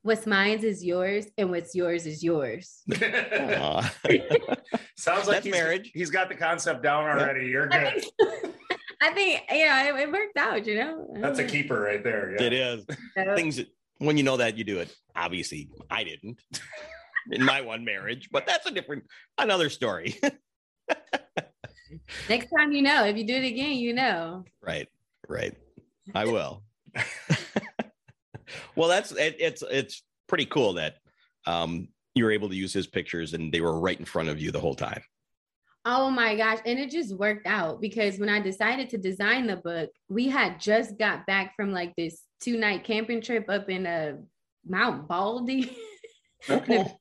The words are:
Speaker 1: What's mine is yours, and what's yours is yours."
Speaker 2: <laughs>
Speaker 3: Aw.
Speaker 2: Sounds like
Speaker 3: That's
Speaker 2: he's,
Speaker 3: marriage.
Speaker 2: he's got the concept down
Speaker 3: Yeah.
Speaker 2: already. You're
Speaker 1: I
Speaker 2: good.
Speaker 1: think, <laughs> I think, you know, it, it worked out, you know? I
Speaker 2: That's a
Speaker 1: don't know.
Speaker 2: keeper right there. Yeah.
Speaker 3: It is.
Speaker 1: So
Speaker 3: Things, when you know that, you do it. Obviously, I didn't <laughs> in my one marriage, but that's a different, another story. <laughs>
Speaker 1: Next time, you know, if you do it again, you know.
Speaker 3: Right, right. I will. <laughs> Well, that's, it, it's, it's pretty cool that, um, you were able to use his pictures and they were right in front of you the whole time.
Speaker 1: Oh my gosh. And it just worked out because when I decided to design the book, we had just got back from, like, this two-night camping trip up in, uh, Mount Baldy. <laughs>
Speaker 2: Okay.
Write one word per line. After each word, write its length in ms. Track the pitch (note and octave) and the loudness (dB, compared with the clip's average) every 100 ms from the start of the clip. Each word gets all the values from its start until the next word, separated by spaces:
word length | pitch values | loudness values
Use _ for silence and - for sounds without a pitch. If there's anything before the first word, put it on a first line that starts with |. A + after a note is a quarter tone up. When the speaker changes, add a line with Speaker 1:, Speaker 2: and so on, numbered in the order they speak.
Speaker 1:
What's 260 | G#3 A3 G#3+ | 0 0 4
mine 320 | G3 G3+ G#3+ | 4 4 2
is 200 | A3 F3+ | 0 0
yours, 420 | F3 F3+ F#3 G3+ G#3 - | 0 0 2 -2 -4 -2
and 120 | F#3 | 0
what's 240 | F3 E3+ | 0 -2
yours 320 | F#3 F3 F3 D#3+ | -2 0 0 -2
is 160 | D#3 | -4
yours." 600 | E3 D#3+ B2+ A2+ - - - | 0 2 0 -4 -12 -14 -4
Speaker 2:
<laughs> 40 | |
Speaker 3:
Aw. 1000 | - A3+ A#3+ - G#3 - - D2 D#2+ A#2 - - - - - - - - A#3 - - | -2 0 0 0 -2 0 0 2 0 -2 -2 4 4 6 2 4 -4 -2 -6 -6 -4
Speaker 2:
Sounds 300 | - F#3 G3+ | 0 2 4
like 80 | G3 | 2
Speaker 3:
That's 80 | G3 | 2
Speaker 2:
he's, 60 | |
Speaker 3:
marriage. 380 | F#3 E3 F#3 A3 | 2 2 0 -4
Speaker 2:
he's 160 | D3+ E3+ | -6 0
got 160 | F#3 F#3 | 0 0
the 80 | C#3+ | 0
concept 480 | E3 E3+ E3+ C3+ | 0 0 0 2
down 220 | D3 D3 D3+ | 2 2 2
Speaker 3:
Yeah. 180 | C#3 | 2
Speaker 2:
already. 240 | C#3+ C3 B2+ | 2 0 0
You're 260 | C3 D3+ | 0 2
Speaker 1:
I 200 | F4+ C#4+ | 2 2
Speaker 2:
good. 100 | - | -2
Speaker 1:
think, 500 | - - G#4 - - - - F4+ | -4 4 4 4 -8 -10 -8 -8
<laughs> 200 | - - | -8 2
I 100 | D#4 | 2
think, 280 | F#4 F#4+ D4 - | 4 2 2 0
you 160 | D4 D#4 | 2 4
know, 300 | C4 C#4 C4+ | 6 4 0
it, 40 | |
it 100 | D4 | 0
worked 260 | F#4+ G#4 C#4+ | -2 -2 0
out, 300 | E4 B3 A3 | 0 0 -2
you 80 | G#3+ | -2
know? 320 | C#4+ D#4+ - - | -2 -6 -10 -2
I 60 | |
Speaker 2:
That's 180 | - C#3 | 0 0
a 40 | |
Speaker 1:
don't 40 | B2 | 0
know. 60 | |
Speaker 2:
keeper 260 | C#3+ - A#2 | 0 0 0
right 240 | G#2 G#2 | 0 0
there. 320 | A#2 A2 F#2+ G2+ | 0 -2 -2 0
Yeah. 60 | A#2+ | 2
Speaker 3:
It 80 | |
is. 320 | B2+ B2+ A#2 G2+ D3+ - F#3+ | 2 0 -4 -8 -12 -8 -2
Speaker 1:
So 180 | F#3+ G3+ | 0 2
Speaker 3:
Things, 260 | D#3+ B2+ - _ _ _ | 0 -2 -8 _ _ _
when 180 | C#3+ D3+ | 2 4
you 60 | |
know 140 | C3+ C3 | 4 4
that, 200 | A#2 G#2+ | 2 0
you 80 | G#2 | -4
do 140 | F#2 | -4
it. 140 | E2+ - _ E2+ | -4 -12 _ -4
Obviously, 540 | F2 F2+ - D#2 D2 - - | -4 -4 -6 -10 -14 -18 -6
I 140 | G#2+ | -6
didn't 340 | F#2 D#2+ G#2 A#2+ _ - - - - | -6 -10 -14 -16 _ -14 -14 -16 -16
<laughs> 460 | - - - - | -18 -10 -10 -6
in 120 | A#2 C3 | 0 2
my 160 | C3+ | 2
one 240 | A#2+ A2+ A#2 | -4 -6 -6
marriage, 420 | G2 G2+ B2+ - | -4 -6 -8 -2
but 160 | - - | -2 0
that's 200 | D#4+ F#4 | -2 -2
a 60 | |
different, 340 | G3+ - D3 - - _ - | -6 -6 -10 -10 -20 _ -2
another 320 | A3+ F#3+ D3+ | 2 4 2
story. 500 | - A#2+ F2+ E2+ - | 0 -2 -2 -6 -2
<laughs> 80 | C#4 - _ _ _ _ - D#4 - - - - - _ - - - D#3 - - - | -2 -2 _ _ _ _ -6 -6 -4 -8 -4 -8 -8 _ -20 -20 -20 -20 -14 -12 -2
Speaker 1:
Next 200 | A#3+ A#3+ D#4 | -2 2 2
time, 140 | D4+ | 4
you 80 | C#4+ | 6
know, 240 | C#4 D4 G#3 | 6 6 4
if 100 | G#3 | 2
you 80 | A3 | 0
do 100 | B3+ | 0
it 100 | C4 | 0
again, 280 | A#3 C#4+ C4 | -2 -2 0
you 160 | A#3+ | 0
know. 500 | A#3+ C4 F3 E3 F#3 F3+ _ | 2 2 0 -4 -8 -14 _
Speaker 3:
Right, 260 | - D#2+ - _ _ _ - | -6 -6 -8 _ _ _ -10
right. 260 | - - - _ - _ _ - G2 | -6 -6 -8 _ -20 _ _ -8 -2
I 100 | A2 | 0
will. 380 | A2 C#2+ - - _ _ - | 0 -2 -8 -18 _ _ -6
<laughs> 80 | - - - D#3 - - - - - _ _ _ _ - - - - - | -6 -8 0 0 0 -4 -4 -10 -12 _ _ _ _ -20 -18 -18 -8 2
Well, 140 | E3 | 4
that's, 220 | F#3 - | 4 2
it, 260 | C#3+ D#3 D#3 | 0 0 2
it's, 240 | D#3+ - | -2 -2
it's 400 | - C3+ - - _ _ - | -2 -2 -2 -10 _ _ -2
pretty 180 | F3 C3+ | 0 2
cool 280 | D3+ A2 | 2 2
that, 220 | F2 D#2 - _ _ _ _ - | 2 -4 -6 _ _ _ _ -2
um, 400 | E2+ E2 E2+ F#2 _ _ | 0 0 -4 -8 _ _
you 100 | C3 | 2
were 80 | A2+ | 4
able 180 | G#2+ G2+ | 2 0
to 60 | F#2+ | -4
use 160 | F#2+ | -2
his 120 | G2 F2 | -2 -2
pictures 480 | F#2+ E2+ F2 E2 | -4 -4 -6 -4
and 180 | E2 D#2+ | -6 -2
they 100 | E2 | 0
were 180 | E2+ D#2+ | 2 2
right 180 | F#2 F2 | 0 -2
in 80 | E2 | -4
front 240 | E2+ D#2+ | -2 -2
of 100 | D2+ | -2
you 120 | D#2 | -4
the 80 | C#2+ | -2
whole 160 | D2 C#2 | -2 -2
time. 260 | - - - _ _ _ _ _ _ _ A#3 | -6 -8 -12 _ _ _ _ _ _ _ 0
Speaker 1:
Oh 260 | B3+ C4+ | 2 2
my 240 | B3+ A3+ G#3+ | 4 2 4
gosh. 240 | A3 A3+ A3+ | 2 0 0
And 120 | B3 | -2
it 140 | C#4 | -2
just 240 | D#4 A#3+ F#3+ | -4 -4 0
worked 320 | G#3 G#3 F#3 | 0 0 -2
out 340 | G#3 E3 C#3+ | 0 0 -2
because 380 | G3+ A3 G#3 F#3+ | -4 0 0 0
when 100 | G3+ | 0
I 100 | G#3 | 0
decided 480 | F#3+ F#3+ A3 C4 B3 | 0 0 0 0 -4
to 80 | A3 | -4
design 480 | F#3 F#3+ G3+ B3 A#3 | -4 0 2 2 0
the 80 | F#3 | -2
book, 340 | E3+ E3+ D#3 _ _ | -4 -4 -4 _ _
we 180 | G3 B3+ | 0 2
had 300 | C4+ G3 F3 | 2 0 0
just 400 | G#3 A3 A3+ G#3 | 2 2 2 0
got 260 | G#3+ D#3 - | 0 0 0
back 300 | G3 F#3+ - | 0 -2 -4
from, 160 | G3+ | -4
like, 240 | F#3 F3 F3 | -2 -4 -4
this 260 | E3 E3 _ _ | -6 -6 _ _
two-night 420 | - A#3 G#3+ F#3+ | -4 0 0 0
camping 380 | - G#3+ A3+ A#3 | -2 -2 0 -4
trip 240 | A3 A3+ G#3 | -2 -2 0
up 200 | G3+ G3+ | -4 -2
in, 180 | F#3 F3+ | -4 -2
uh, 300 | E3+ D3+ C#3+ - _ _ _ E3 | -2 -2 -6 -16 _ _ _ -6
Mount 400 | F#3 A#3+ C#3 D3+ | 0 0 -2 -4
Baldy. 680 | F3 G3+ A#3+ A#3+ C4 B3 - A4 G#4 - _ | -2 -2 -2 -2 -2 -2 -8 -18 -20 -20 _
<laughs> 340 | _ _ - | _ _ -2
Speaker 2:
Okay. 360 | C4+ C4 A3+ - - | -2 2 2 2 -6